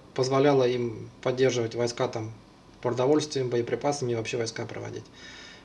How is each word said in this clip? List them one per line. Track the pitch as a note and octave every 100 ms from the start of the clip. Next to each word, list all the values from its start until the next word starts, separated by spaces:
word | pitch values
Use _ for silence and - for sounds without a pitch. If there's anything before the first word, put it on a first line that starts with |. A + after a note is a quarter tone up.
| -
позволяло | - C3 C3+ C#3+ C#3 B2
им | B2 A#2+ A2 A2+ -
поддерживать | C3 B2 C3 A#2+ A2+ A2+
войска | A#2+ - B2+
там | A#2+ A2 - - - - -
продовольствием, | B2 A#2 B2+ D3+ D3 C#3 B2
боеприпасами | A#2+ A#2+ A#2+ C#3+ C#3+ B2
и | A#2
вообще | A2 B2
войска | A2+ - A2+
проводить. | A2 A2 - - - - - - -